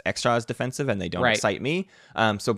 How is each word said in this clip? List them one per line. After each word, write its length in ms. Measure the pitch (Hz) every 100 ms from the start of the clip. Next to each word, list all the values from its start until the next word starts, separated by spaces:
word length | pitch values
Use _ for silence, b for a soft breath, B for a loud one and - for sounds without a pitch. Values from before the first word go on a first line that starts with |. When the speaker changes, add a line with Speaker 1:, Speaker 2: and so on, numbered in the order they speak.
| -
Speaker 1:
Extra 320 | - 123 120
is 80 | 113
defensive 420 | 127 123 - 139
and 140 | 104
they 80 | 90
don't 120 | 87
Speaker 2:
Right. 120 | 123 107
Speaker 1:
excite 260 | 110 98
me. 280 | 123 175 190 b b -
Um, 240 | 110 104
so, 180 | -